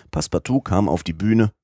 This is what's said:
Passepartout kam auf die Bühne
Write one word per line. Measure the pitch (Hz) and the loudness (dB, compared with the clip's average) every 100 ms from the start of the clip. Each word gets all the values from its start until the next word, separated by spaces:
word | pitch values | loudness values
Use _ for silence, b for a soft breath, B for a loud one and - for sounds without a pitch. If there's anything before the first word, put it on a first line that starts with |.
| B | B
Passepartout | 151 - 87 - 131 | -8 -4 -4 -2 -2
kam | - 95 95 | 0 2 2
auf | 85 | 0
die | - | -4
Bühne | 80 107 113 107 - | -4 2 2 2 -2